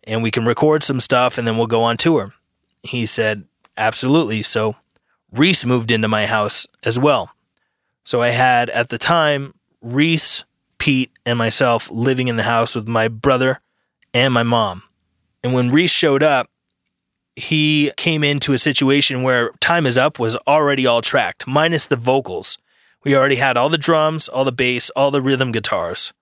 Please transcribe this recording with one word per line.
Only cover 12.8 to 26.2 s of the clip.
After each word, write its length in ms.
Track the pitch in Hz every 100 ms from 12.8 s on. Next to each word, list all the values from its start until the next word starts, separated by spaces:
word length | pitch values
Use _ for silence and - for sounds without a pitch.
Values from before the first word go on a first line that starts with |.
| 107
my 220 | 117 113
brother 520 | 110 139 127 131 127 _ _ _ _ _
and 220 | 123 131
my 80 | 120
mom. 400 | 117 117 104 90 - _ _ _ _ _
And 120 | 123
when 160 | 127 123
Reese 200 | 143 175
showed 320 | - 160 139
up, 280 | 156 135 120 _ _ _ _ _ _ _ _
he 580 | - - 156 151 151 143 -
came 260 | 170 156
into 300 | 147 143 -
a 60 | 131
situation 640 | 160 175 135 143 139 127
where 300 | 127 123 117 -
Time 260 | - 170 139
Is 100 | 120
Up 220 | 143 -
was 180 | 117 104 -
already 380 | 151 143 135
all 160 | 127 117
tracked, 460 | - 139 95 - -
minus 400 | 143 165 165 -
the 100 | 131
vocals. 640 | 120 135 127 87 - - _ _ _ _
We 140 | 143 135
already 200 | 135 127
had 200 | 135 120
all 120 | 139
the 100 | 160
drums, 500 | 143 160 156 160 -
all 160 | 131
the 80 | 135
bass, 380 | 123 123 123 -
all 200 | - 139
the 120 | 139
rhythm 280 | 131 131 131
guitars. 640 | 117 101 95 85 87 - _